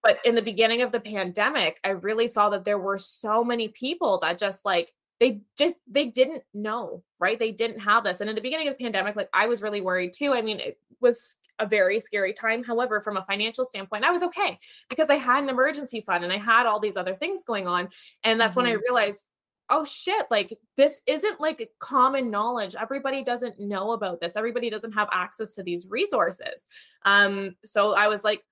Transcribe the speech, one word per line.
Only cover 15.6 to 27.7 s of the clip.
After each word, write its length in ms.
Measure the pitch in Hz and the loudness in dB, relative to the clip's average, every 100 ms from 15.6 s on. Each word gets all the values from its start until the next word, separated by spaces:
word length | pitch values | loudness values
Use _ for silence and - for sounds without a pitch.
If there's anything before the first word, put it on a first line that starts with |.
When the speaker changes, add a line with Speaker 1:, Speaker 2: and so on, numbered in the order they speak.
| 269 294 269 233 | 2 0 -8 -10
Speaker 1:
fund 240 | 202 175 | -2 -2
and 80 | 175 | 0
I 60 | 196 | -2
had 260 | 208 226 240 | 4 4 4
all 140 | 214 | 2
these 160 | 208 190 | 0 -2
other 180 | 180 185 | -4 -4
things 280 | 330 381 | -4 -6
going 220 | - 214 180 | -4 -4 0
on. 240 | 175 185 - - _ | -2 -2 -10 -20 _
And 160 | 226 226 | 0 2
that's 160 | 226 190 | 2 2
when 80 | |
I 60 | 247 | 0
Speaker 2:
Mm-hmm. 80 | 220 233 | 0 2
Speaker 1:
realized, 360 | 247 208 202 - _ _ _ _ | 2 2 -2 -16 _ _ _ _
"Oh 160 | 294 | 0
shit, 420 | 294 - - 415 - | 0 -8 -2 -2 2
like, 280 | 214 185 220 _ - | 0 0 -8 _ 4
this 240 | 285 285 - | 4 4 -2
isn't, 320 | 302 415 - | 0 0 0
like, 320 | 311 - 226 _ | -4 -4 -10 _
common 520 | - 269 254 269 247 | -2 4 4 4 -2
knowledge. 440 | 208 220 240 196 | -2 -2 -2 -4
Everybody 480 | - 220 277 277 269 | -6 -6 -4 -4 -4
doesn't 380 | 247 240 247 - | -2 -4 -4 -8
know 320 | 202 196 202 | -6 -4 -2
about 280 | 226 202 170 | -2 -2 -4
this. 160 | 170 208 | -6 -4
Everybody 340 | 226 233 233 | -4 -2 -4
doesn't 220 | 214 220 | -6 -6
have 160 | 208 208 | -2 0
access 420 | 185 180 - 214 - | -2 -4 -8 -10 -8
to 60 | |
these 240 | 180 175 185 | -6 -6 -4
resources." 800 | 196 392 277 175 185 - - - - - _ | -2 0 2 0 -2 -12 -12 -16 -20 -20 _
Um, 520 | 196 202 202 196 196 180 | 4 6 4 2 -6 -10
so 280 | - | -4